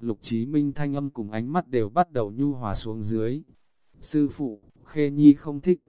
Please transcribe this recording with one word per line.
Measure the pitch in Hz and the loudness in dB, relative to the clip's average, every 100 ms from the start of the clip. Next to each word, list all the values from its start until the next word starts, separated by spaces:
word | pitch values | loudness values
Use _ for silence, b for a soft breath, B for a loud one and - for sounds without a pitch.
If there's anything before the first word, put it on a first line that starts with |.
Lục | 117 107 | -8 -6
Chí | - 113 120 | -4 -4 0
Minh | 151 147 | 0 0
thanh | 135 147 139 | -2 -4 -2
âm | 143 | -6
cùng | 131 104 | -6 -6
ánh | 110 120 | -6 -2
mắt | 165 165 | -2 -2
đều | 127 104 | -2 0
bắt | 131 175 | -2 -2
đầu | 143 104 | -4 -6
nhu | 110 143 | -2 -4
hòa | 135 113 | -2 -4
xuống | 98 113 110 | -4 -4 -6
dưới. | 104 110 110 139 - - _ _ _ - | -4 -2 -2 -4 -10 -20 _ _ _ -18
"Sư | - 151 143 | -4 0 0
phụ, | - 139 107 - _ | -2 -8 -8 -20 _
Khê | - 151 147 | -12 -2 -2
Nhi | 143 147 | 8 8
không | 143 156 143 | 8 2 -4
thích. | 180 180 | 0 0